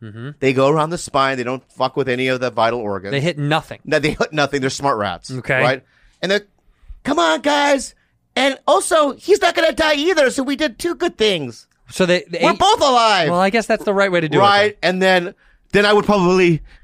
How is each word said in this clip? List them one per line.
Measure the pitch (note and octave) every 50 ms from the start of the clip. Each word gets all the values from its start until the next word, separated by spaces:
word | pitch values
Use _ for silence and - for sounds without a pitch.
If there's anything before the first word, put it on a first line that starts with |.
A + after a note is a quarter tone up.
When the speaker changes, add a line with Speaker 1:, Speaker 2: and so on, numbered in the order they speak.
Speaker 1:
Mm-hmm. | A#2 A2 G#2 A2+ A#2 C#3 D3 _
Speaker 2:
They | - C3 C3+
go | B2+ C3+ C#3
around | D3+ D#3+ D3+ D#3+
the | E3+ E3+
spine. | - - - C#3 C3+ C3+ C3+
They | B2+ A#2+
don't | A#2+ C3 C3 - _ _
fuck | - C3 B2+ -
with | C#3+ C3+ B2+
any | B2+ B2 C3 C3
of | C3 B2+
the | B2+ B2
vital | A2 A#2 A2+ A#2 A#2 B2
organs. | A2+ G#2 G2+ G2 F2+ G2 A2+
Speaker 1:
They | C#3
hit | C3+ E3+ E3 D3
nothing. | C#3+ D3 D3+ D#3+ - - A2+ - -
Speaker 2:
No, | C#3+ D3 D3+
they | D3 D3+
hit | D3 - - - -
nothing. | D3+ C#3+ C3+ - C#3+
They're | C3 C3+
smart | B2+ - C3+ C#3 C3+ A2
rats. | G2+ G2 F2 E2+ - -
Speaker 1:
Okay. | C3 B2+ A#2 - C#3 B2+
Speaker 2:
Right? | C3+ C3+ C3+ C3 - _ _ _ _ _ _ _ -
And | F3+
they're, | G3 G#3 G3+ _ _ _ _ _ _ _ _ - - - -
"Come | - C#4+ D#4+
on, | E4+ D#4+ D#4+ D4+
guys. | - D4 C#4+ D4 C#4+ C#4+ C#4+ C4+ - - - _ _ _ _ _ _ _ -
And | - B3+ C#4 C4+ - _
also, | - D4 F#4+ F4 - F4+ D#4+ D4+ C#4+ B3
he's | - - - G4 G4+
not | G4 F4 E4+
gonna | F4 E4 D#4+ C4+
die | G#3+ D#4+ D#4 D#4
either, | C#4+ D4 F4 F#4+ D#4 C#4+ B3+
so | - - C4
we | B3+ C#4
did | A3 - D4 G#3 -
two | - F4 E4
good | - F4 - -
things." | - G#3+ G#3+ G3 E3 C#3+ A#2+ A2+ - - _ _ _ _ -
Speaker 1:
So | - - F#3
they, | E3+ F3+ F3+ D3 -
they | E3+ E3 E3
Speaker 2:
We're | D#4 E4+
Speaker 1:
ate | -
Speaker 2:
both | F4 G4 A4 -
alive. | E4 C#4+ B3+ A#3+ A3+ A3 G#3 F#3 E3+ D3+
Speaker 1:
Well, | F3 F3
I | F#3+ G3
guess | G3 A#3 G#3+
that's | - A3+ G3+ -
the | A3 G3
right | G3 G3 G3 F3+
way | F3
to | D#3+ D#3
do | C#3+ D3
Speaker 2:
Right? | G3 G3+ G3+ G3+ G#3 G#3+ G#3
Speaker 1:
it, | - -
then. | E3 F#3
Speaker 2:
And | F#3 F#3
then, | F#3+ F#3 F3+ F3 E3 - _ _ _ _ _ _ _ -
then | G3 G#3
I | G#3 G#3+
would | G#3 G3+
probably, | - G#3 G#3 F3+ F3 F#3 F#3 F#3 F3 E3 D3+ - - - -